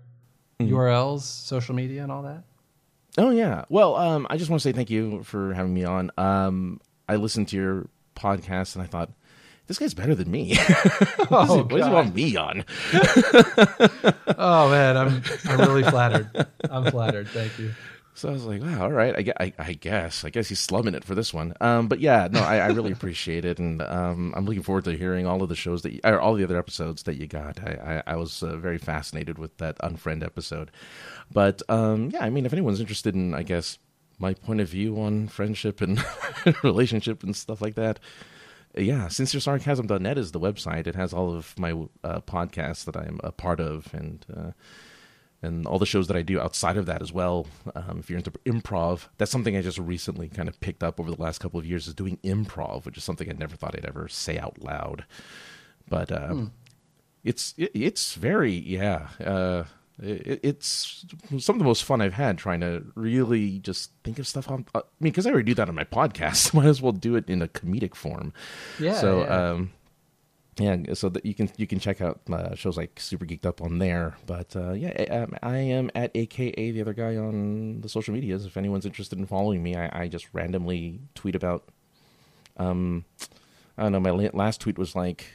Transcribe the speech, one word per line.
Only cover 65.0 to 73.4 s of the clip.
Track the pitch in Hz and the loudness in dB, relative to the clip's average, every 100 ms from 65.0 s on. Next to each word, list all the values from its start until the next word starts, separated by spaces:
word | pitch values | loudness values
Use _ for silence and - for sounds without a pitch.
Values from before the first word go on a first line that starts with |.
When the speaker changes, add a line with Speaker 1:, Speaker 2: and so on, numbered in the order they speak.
| 156 | 0
Speaker 1:
'cause | 180 214 | 2 2
I | |
already | 220 110 | 2 4
do | 117 | 2
that | 92 | 0
on | 80 | -2
my | 76 | -2
podcast. | 117 143 - 80 - - | 0 0 0 0 2 4
<laughs> | 156 | 6
Might | 143 | 6
as | 135 | 6
well | 127 | 2
do | 98 117 117 | 0 0 0
it | - | 0
in | 90 | -2
a | 82 | -2
comedic | - 85 101 - | -4 -4 -2 -4
form. | - 76 - 71 - - - - - | -6 -10 -8 -10 -12 -16 -16 -14 -4
Speaker 2:
Yeah, | 156 214 | -2 2
Speaker 1:
So, | 101 92 | 2 2
Speaker 2:
yeah. | - 92 87 | 2 2 2
Speaker 1:
um, | 87 92 - _ _ _ _ _ _ _ - | 0 -4 -8 _ _ _ _ _ _ _ -2
yeah, | 101 90 76 | 2 2 -2
so | 80 98 | -2 -2
that | 90 107 | -2 -4
you | |
can, | 98 101 - | -2 -2 -2
you | 104 | -4
can | 95 | -2
check | 104 95 | -2 -2
out, | 90 - - | -4 -4 -6
uh, | 85 87 90 | -4 -4 -4
shows | 95 87 | -4 -4
like | 82 - | -6 -10
Super | - 90 82 | -10 -8 -8
Geeked | 85 | -4